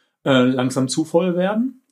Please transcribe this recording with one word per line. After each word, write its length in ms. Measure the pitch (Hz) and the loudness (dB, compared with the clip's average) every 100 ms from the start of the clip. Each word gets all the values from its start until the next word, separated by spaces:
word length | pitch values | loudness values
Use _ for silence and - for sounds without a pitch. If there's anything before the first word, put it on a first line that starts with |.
| _ _ | _ _
äh, 200 | 147 131 | 0 2
langsam 440 | 127 131 131 131 135 | 2 0 -2 -2 -2
zu 160 | 160 | -2
voll 320 | 156 170 180 175 | 0 0 0 -2
werden. 460 | 185 220 262 - _ | -2 -2 -4 -6 _